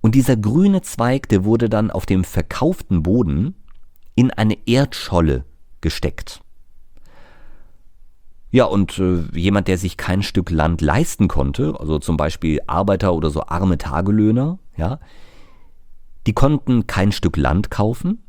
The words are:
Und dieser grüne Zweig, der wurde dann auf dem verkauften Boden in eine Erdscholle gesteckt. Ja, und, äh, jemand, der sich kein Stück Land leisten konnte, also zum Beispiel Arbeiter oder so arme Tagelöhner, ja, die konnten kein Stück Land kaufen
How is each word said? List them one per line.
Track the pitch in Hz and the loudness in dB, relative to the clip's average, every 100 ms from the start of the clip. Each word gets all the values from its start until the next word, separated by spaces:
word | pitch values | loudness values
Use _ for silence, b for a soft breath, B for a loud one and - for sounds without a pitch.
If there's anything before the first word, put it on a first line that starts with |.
Und | 113 | 4
dieser | 127 127 | 4 4
grüne | 123 107 135 202 190 | 2 2 4 4 2
Zweig, | - - 120 135 - | -2 -2 0 0 2
der | 101 | 0
wurde | 98 113 117 | 2 2 2
dann | 107 107 | 0 0
auf | - - | -2 0
dem | 92 | 0
verkauften | 90 - - - 151 185 - 90 | 0 -4 -4 -2 -2 -2 -2 0
Boden | 80 110 101 71 120 190 - - - - - | 2 2 2 0 -2 -6 -18 -18 -20 -20 -6
in | - 127 | 0 2
eine | - 110 107 - | 2 2 0 0
Erdscholle | 120 139 - - 87 80 65 - - - - | 2 2 -2 -2 2 2 0 -6 -18 -20 -6
gesteckt. | 80 - - - - - - - - - - - b b b b b b b b - - - - - - - | -6 -2 -6 -6 -12 -14 -20 -20 -20 -20 -20 -20 b b b b b b b b -20 -20 -20 -20 -20 -20 0
Ja, | 127 | 2
und, | 120 101 95 - | 4 2 0 0
äh, | 92 87 78 | 0 0 -2
jemand, | - 87 101 92 | -2 2 2 2
der | 92 | 0
sich | 90 - | -2 -6
kein | - 92 | -2 -2
Stück | 101 - 87 | 0 -2 -2
Land | 80 78 82 | 0 2 2
leisten | 76 92 85 - 95 | 2 2 0 0 2
konnte, | - 67 69 76 - | 2 0 0 -4 -4
also | 76 76 | -4 -4
zum | - 78 | -2 0
Beispiel | 76 - 80 73 - | 0 -2 -2 -2 -2
Arbeiter | 82 98 95 101 | -2 0 2 2
oder | 85 80 | 2 0
so | 73 - | -2 -4
arme | 80 98 80 | 0 0 0
Tagelöhner, | - 69 95 107 107 117 143 185 - | -2 -2 0 2 4 2 0 -4 -10
ja, | - 80 143 b b b b b b b b - - - - - | -6 -4 -4 b b b b b b b b -20 -20 -18 -6 -4
die | |
konnten | 110 139 151 - 123 107 | 4 4 4 2 0 0
kein | - 101 | 0 0
Stück | 98 87 - | 2 -2 0
Land | 65 82 104 | 2 2 0
kaufen | - 104 120 175 220 | 0 -2 0 -4 -6